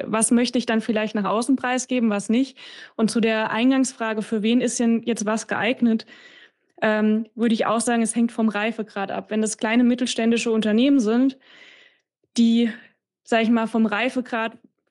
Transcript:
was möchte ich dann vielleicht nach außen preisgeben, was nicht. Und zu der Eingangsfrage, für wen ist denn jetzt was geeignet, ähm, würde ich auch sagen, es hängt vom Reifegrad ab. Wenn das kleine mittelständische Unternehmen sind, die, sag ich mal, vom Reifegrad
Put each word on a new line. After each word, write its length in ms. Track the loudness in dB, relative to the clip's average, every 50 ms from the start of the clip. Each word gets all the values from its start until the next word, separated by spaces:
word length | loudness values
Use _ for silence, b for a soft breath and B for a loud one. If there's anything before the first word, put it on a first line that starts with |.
| -6
was 260 | -4 -2 0 0 2
möchte 280 | 2 2 2 0 -2 -2
ich 80 | -2
dann 160 | 0 -2 -2 -2
vielleicht 320 | -2 -2 -2 -2 -4 -4
nach 100 | -4 -2
außen 320 | -2 -2 -2 0 0 0
preisgeben, 540 | 0 0 -2 -4 -4 -4 -2 -2 0 0 0
was 180 | 0 -2 -2 0
nicht. 300 | 0 0 0 -2 -4 B B B B B B B B
Und 160 | B 0 0
zu 100 | 2 2 0
der 280 | 2 0 0 -2 -2
Eingangsfrage, 680 | -2 0 2 2 4 2 2 0 -2 -6 -6 -4 -4 -4
für 220 | -4 -4 -4 -2 0
wen 180 | 2 2 2
ist 180 | 2 0 -2 0
denn 240 | 0 2 2 0 0
jetzt 200 | -2 -4 -2 -2
was 240 | -2 -2 -4 -4 -6
geeignet, 560 | -6 -2 -2 -2 0 2 2 2 2 0 -2 B B B B B B B B B B B B B _ -4 -2
ähm, 440 | 0 0 2 2 2 0 0 -2 -6 -6
würde 200 | -2 0 0 2
ich 100 | 0 0
auch 160 | 0 -2 -2
sagen, 220 | 0 0 0 0 0
es 120 | 0 0
hängt 160 | 0 0 0
vom 200 | 0 0 -2 0
Reifegrad 600 | 0 0 -4 -4 -4 -6 -10 -10 -8 -8 -8 -6
ab. 200 | -6 -8 -8 -6
Wenn 100 | -4 -2
das 160 | -2 -2 -4
kleine 280 | -4 -2 0 2 4 4
mittelständische 640 | 4 2 2 0 -4 -2 -2 0 0 2 0 0 0
Unternehmen 500 | 0 0 0 2 2 2 4 4 4 4
sind, 380 | 4 2 2 2 2 0 0 -4 B B B B B B B B B B B B B B _ _ _ _ 0
die, 340 | 2 4 4 4 2 2 0 -2 B B B B _ _ _ _ _ _
sag 200 | -2 0 2 2
ich 60 | 2
mal, 180 | 2 2 0
vom 200 | 0 0 0 0
Reifegrad 720 | 2 0 0 -2 -2 -2 -4 -6 -4 -4 -4 -4 -6 -8 -12 _ -20 _ _ _ _